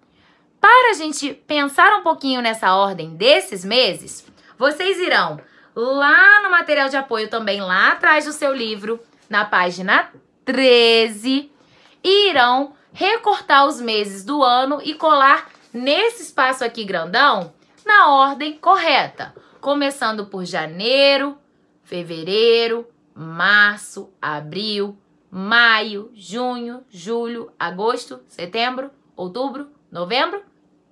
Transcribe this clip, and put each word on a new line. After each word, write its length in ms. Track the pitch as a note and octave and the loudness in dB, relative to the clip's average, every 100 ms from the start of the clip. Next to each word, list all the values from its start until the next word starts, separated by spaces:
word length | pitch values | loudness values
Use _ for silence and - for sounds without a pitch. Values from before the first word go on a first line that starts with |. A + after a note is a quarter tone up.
| _ _ _ _ _ _ | _ _ _ _ _ _
Para 300 | G#4 B4 B4 | 6 6 6
a 40 | |
gente 400 | E4 D#4 D4 C#4+ | 0 -6 -8 -10
pensar 580 | - - D4+ C#4+ C#4 F#4 G#4 | -10 -6 -4 -2 4 4 4
um 40 | |
pouquinho 380 | F4 D#4+ C4+ B3+ | 0 -4 -4 -4
nessa 340 | A#3 A3 G3+ F#3+ | -4 -2 0 2
ordem 400 | G3 F3+ D#3+ E3 | 0 -4 -12 -2
desses 480 | A3+ E4+ F4+ G3 | 2 2 2 -8
meses, 600 | F#3+ A#3+ A3+ E3+ - - - _ _ - | -4 0 0 -2 -10 -20 -20 _ _ -4
vocês 420 | C4+ D4+ F#4 F4 | -2 -2 -2 -2
irão 400 | F4 A3+ F3 D3+ - _ _ | 0 0 -2 -6 -16 _ _
lá 680 | - B3 C#4 C#4+ E4 F#4+ G#4 | -6 -4 0 4 6 8 8
no 80 | G4+ | 4
material 380 | F4 E4+ D4 - | 0 2 0 0
de 80 | C#4 | -2
apoio 320 | - A3 G#3+ | -4 -6 -4
também, 320 | A#3 A3 G3+ | -6 -4 -4
lá 320 | F#3+ F#3 A#3+ | -2 0 2
atrás 320 | F4 F4 D#4 | 2 2 2
do 80 | D4 | 0
seu 220 | D4 C#4+ | -4 -4
livro, 460 | C4+ A3+ G#3+ G#3 A#3 - _ - | -2 -4 -8 -8 -10 -10 _ -6
na 160 | G#3 | -2
página 680 | G#3 G3 F3+ F3+ F#3 C4+ - - _ _ | 0 0 0 -2 0 0 0 -8 _ _
treze, 1080 | - B3+ C4 A#3+ A#3 A3+ A3+ G#3+ A#3 C4+ C#4+ _ _ _ _ _ | -6 2 4 6 6 4 2 -4 -4 -4 -4 _ _ _ _ _
e 260 | F4 G4+ G4+ | 0 2 2
irão 440 | C#4+ A#3+ B3+ C#4 - _ | 2 2 2 -2 -10 _
recortar 720 | - F#4 A4+ G#4 G4 - C#4 C#4+ | -4 -2 -2 0 -2 2 4 4
os 140 | A#3+ | 0
meses 440 | A#3+ G#3+ G3+ G3 | -4 -4 -4 -8
do 180 | F#3+ D4 | -6 0
ano 380 | B3+ B3 C4+ C#4+ | 2 2 0 -4
e 100 | C#4+ | -8
colar 540 | D4+ D#4+ C#4+ C4+ D#4 - - _ | -4 2 4 4 4 -2 -20 _
nesse 500 | A#3 B3+ D#4+ A#4 A#4 | -6 -2 0 0 -2
espaço 420 | D#4 - C4 C4 | -8 -2 -2 -2
aqui 200 | A#3+ A#3 | -6 -8
grandão 680 | G3+ F3+ E3+ A3 C#4+ G#3+ E3+ _ _ _ | -8 -6 -4 0 2 0 -6 _ _ _
na 260 | G#4 G#4 D#4+ | 2 4 6
ordem 460 | C#4 C#4 C4+ D4+ D4+ | 6 2 0 -8 -4
correta, 760 | E4+ F#4+ E4 B3+ D3 - - - _ _ | 2 2 4 0 0 -8 -16 -18 _ _
começando 640 | C#4 C#4+ C#4 C#4 A3+ A3 G3+ | -4 -2 -2 -4 -6 -6 -8
por 180 | F#3+ | -10
janeiro, 920 | F3+ E3+ D#3 E3+ A3+ C4+ C#4 C#4 C#4+ C#4+ _ _ _ _ | -8 -8 -8 -6 -2 2 4 2 -2 -10 _ _ _ _
fevereiro, 1040 | - F3+ E3 E3 E3 G#3 A#3 A#3 A#3 A#3 A#3 _ _ | -14 -12 -10 -10 -4 0 4 4 0 -4 -10 _ _
março, 960 | - D#3+ E3 F#3 G#3 G#3 G#3 - - G3 _ | -18 -12 -4 2 4 2 0 -10 -16 -18 _
abril, 760 | D3 D3+ D3+ F3 G#3+ G3+ G3+ G3+ _ _ _ | -8 -8 -10 -10 -6 -6 -6 -10 _ _ _
maio, 800 | F#3 G3 A#3 A#3 A3 A3 G3+ A3+ | -10 -2 2 4 2 -2 -10 -14
junho, 680 | A3+ F3 A3 B3 B3 A#3+ B3 - | -18 -14 -8 -6 -6 -10 -14 -20
julho, 600 | F#3 F3 A#3 A#3 A#3 A3+ - | -16 -8 -6 -6 -8 -12 -10
agosto, 600 | F3 F#3 A3 B3+ - B3+ _ | -8 -4 -4 -4 -8 -18 _
setembro, 600 | - F3 A3+ A#3+ C4 C#4 _ _ - | -16 -10 -4 -4 -6 -10 _ _ -14
outubro, 540 | F3+ G#3 C4+ C4+ C#4+ _ _ | -10 -6 -8 -8 -16 _ _
novembro 520 | E3+ F3+ A#3+ E4+ G4+ - _ _ _ _ | -10 -4 -2 -2 -4 -14 _ _ _ _